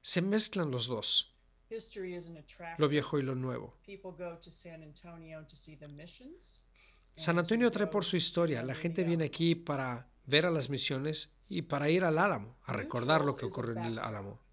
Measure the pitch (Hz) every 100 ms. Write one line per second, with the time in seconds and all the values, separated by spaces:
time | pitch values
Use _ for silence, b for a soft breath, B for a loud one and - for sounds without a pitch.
0 | - 180 185 214 - 196 160 127 117 117
1 | - - - _ _ _ _ 226 - 208
2 | 185 175 165 165 147 - 170 165 147 147
3 | 139 147 131 127 127 120 - - - 196
4 | 185 165 175 170 170 - 170 160 156 147
5 | 175 170 160 156 156 151 - 147 147 143
6 | 170 - 254 359 - - _ b b b
7 | b - - 170 170 226 240 202 202 208
8 | 175 180 - - 170 127 123 123 170 170
9 | 170 170 151 - 170 165 170 143 131 120
10 | - _ - 143 175 160 127 135 - 135
11 | 147 156 - _ _ 175 - 139 147 175
12 | 180 156 196 143 104 - - 104 285 120
13 | 123 156 143 127 113 - 117 113 113 113
14 | 107 107 98 110 _